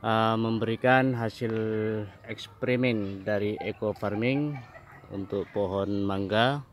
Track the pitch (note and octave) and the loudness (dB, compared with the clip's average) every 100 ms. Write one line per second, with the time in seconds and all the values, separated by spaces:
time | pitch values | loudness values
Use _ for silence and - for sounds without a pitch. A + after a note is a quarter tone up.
0 | A2+ A2 A2 A2+ A2+ A2+ A2 A2+ B2+ C3 | 2 4 4 2 2 0 0 2 6 6
1 | C3 B2 A2+ - A#2 A2 A2 A2 G#2+ G#2+ | 4 0 -4 -2 -4 -2 -2 0 -2 -2
2 | G#2 - - A2 - - B2 B2 B2+ A2+ | -6 -12 -14 -12 -12 -6 0 2 2 2
3 | G2+ G2 G2 G#2 G#2 G#2+ G#2 G#2 G#2+ G2+ | -2 -6 -2 0 0 -2 -6 -4 -4 -2
4 | G2+ G#2 A#2 C#3 D3 C#3+ A#2 - - - | -2 0 0 0 -2 -6 -12 -20 -20 -20
5 | - G2 G2 G2+ F#2 G#2 G2 G2 G2 G2+ | -12 -10 -4 -4 -4 -2 -2 0 -2 -2
6 | G2 G2 G2 G#2+ A#2+ C#3+ C3+ | -2 -2 0 2 2 0 -8